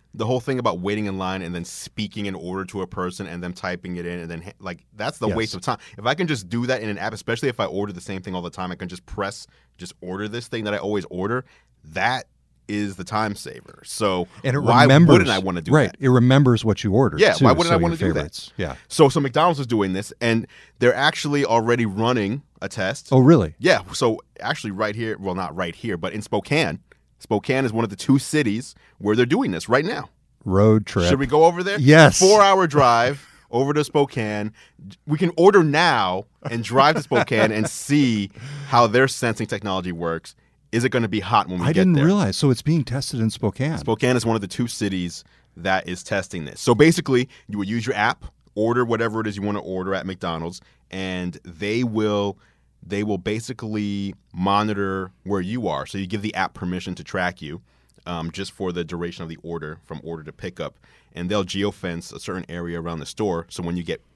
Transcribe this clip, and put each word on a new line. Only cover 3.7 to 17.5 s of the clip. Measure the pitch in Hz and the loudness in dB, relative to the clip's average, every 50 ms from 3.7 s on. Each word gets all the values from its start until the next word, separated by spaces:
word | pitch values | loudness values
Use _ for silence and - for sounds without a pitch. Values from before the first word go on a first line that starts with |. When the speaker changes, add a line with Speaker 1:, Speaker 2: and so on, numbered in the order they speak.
| 90 90 - 90 90 | -8 -8 -10 -10 -10
Speaker 1:
it | 87 85 | -8 -8
in | 85 87 90 | -8 -8 -10
and | 85 82 | -10 -10
then, | 85 82 85 | -12 -12 -14
ha-, | 98 - _ | -16 -20 _
like, | 95 92 87 - _ _ _ | -14 -14 -14 -14 _ _ _
that's | 104 104 131 156 - | -10 -10 -8 -8 -6
the | 120 107 | -4 -4
Speaker 2:
Yes. | 98 110 | -2 -2
Speaker 1:
waste | 113 110 - | -4 -6 -6
of | 90 - | -8 -6
time. | - 120 - - - - | -6 -6 -6 -8 -18 -16
If | - 104 | -6 -4
I | 120 147 | -4 -2
can | 156 180 | -2 -2
just | 160 151 113 95 87 | -4 -4 -6 -6 -6
do | 113 117 123 | -4 -4 -2
that | 123 131 113 110 | -2 -2 -4 -4
in | 107 | -6
an | 104 87 | -6 -4
app, | 92 110 113 | -6 -8 -8
especially | - - - 117 113 - 135 | -8 -4 -4 -4 -2 -2 -4
if | 117 - | -2 -2
I | 107 | -4
order | - 82 98 104 101 95 | -4 -4 -4 -6 -6 -8
the | 87 - | -12 -12
same | - 98 95 | -10 -12 -10
thing | 90 101 92 | -10 -8 -8
all | 90 87 | -8 -8
the | 87 | -8
time, | - - 92 90 | -10 -8 -8 -8
I | 90 | -8
can | - 95 87 | -10 -10 -12
just | 90 90 _ | -12 -14 _
press, | - - - 98 98 - - - _ _ _ _ _ _ - | -14 -8 -8 -6 -8 -8 -12 -18 _ _ _ _ _ _ -18
just | 87 90 - - - | -18 -18 -18 -16 -12
order | 90 92 98 104 107 | -10 -8 -8 -8 -8
this | 107 120 117 - | -8 -10 -10 -8
thing | - 113 107 | -8 -6 -4
that | 107 101 | -4 -4
I | |
always | 101 76 101 104 101 87 - | -4 -4 -2 -2 -4 -4 -6
order. | - 90 95 104 120 127 123 _ _ _ _ _ _ _ _ 78 80 | -6 -4 -4 -2 -2 -4 -6 _ _ _ _ _ _ _ _ -12 -6
That | 90 95 117 127 123 - _ _ _ _ _ _ _ _ - | -2 0 0 0 -2 -8 _ _ _ _ _ _ _ _ -6
is | 104 104 104 101 95 | -4 -4 -4 -4 -6
the | 92 90 | -10 -10
time | - 107 107 110 104 101 | -6 -2 -2 -2 -2 -4
saver. | - - 67 62 64 - - - - - | -8 -12 -16 -16 -16 -20 -20 -20 -20 -16
So | - - - 110 101 92 90 87 - - - - | -14 -6 -2 0 0 2 0 -2 -4 -8 -8 -4
Speaker 2:
And | 135 123 | -2 -2
it | 143 | 0
Speaker 1:
why | 92 107 117 127 147 | 2 6 8 8 10
Speaker 2:
remembers, | 139 135 151 175 160 - | 10 10 10 10 10 8
Speaker 1:
wouldn't | - - 127 | 6 6 2
I | 107 95 | 0 -2
wanna | 95 95 87 87 80 | -2 -4 -4 -4 0
do | - 131 | 2 4
Speaker 2:
right, | 151 131 92 | 4 4 2
Speaker 1:
that? | - - | -2 -2
Speaker 2:
it | 139 131 | 2 4
remembers | 127 123 120 123 135 139 147 127 120 107 - | 4 6 6 6 6 6 6 6 4 4 2
what | 110 98 - - | 0 0 0 0
you | 104 92 | 0 2
ordered, | 117 135 101 76 151 | 2 2 2 4 4
Speaker 1:
Yeah, | 208 185 - | 4 4 4
Speaker 2:
too, | - 139 | 6 6
Speaker 1:
why | 117 | 6